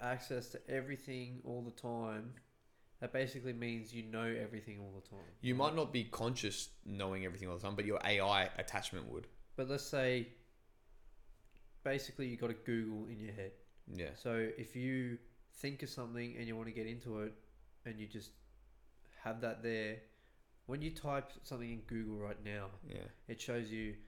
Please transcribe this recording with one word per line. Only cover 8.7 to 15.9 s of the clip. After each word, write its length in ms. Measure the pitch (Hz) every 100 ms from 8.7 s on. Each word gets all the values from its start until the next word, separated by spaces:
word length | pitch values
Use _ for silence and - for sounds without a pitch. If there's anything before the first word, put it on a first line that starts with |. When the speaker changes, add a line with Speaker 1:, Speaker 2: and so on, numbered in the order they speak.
| 101 - 92 57
Speaker 2:
would. 160 | 78 - - - -
Speaker 1:
But 120 | 131
let's 140 | 139 -
say, 440 | 143 131 127 113 - - - - - - - - - - - - - - -
basically, 440 | 139 139 - - 131
you 100 | 117
got 120 | 120
a 40 | 113
Google 500 | - 117 110 107 110
in 120 | 107
your 140 | 107
head. 180 | 104 95 - - - -
Speaker 2:
Yeah. 160 | 92 78 -
Speaker 1:
So 340 | 123 117 110 120
if 180 | 113 123
you 420 | 127 131 123 120 - - - -
think 260 | 139 139
of 60 |
something 460 | 135